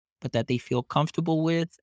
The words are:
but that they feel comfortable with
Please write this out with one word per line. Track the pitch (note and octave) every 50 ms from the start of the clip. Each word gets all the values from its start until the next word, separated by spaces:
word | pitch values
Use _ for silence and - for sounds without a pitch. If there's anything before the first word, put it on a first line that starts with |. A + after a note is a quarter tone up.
| _ _ _ _
but | - C3 -
that | A#2 A2+
they | - B2+
feel | A#2+ - - B2+ B2 B2
comfortable | - - C#3+ D3+ D#3 - - E3+ E3+ D#3+ D#3 D#3+
with | E3 E3 E3 E3 E3 - -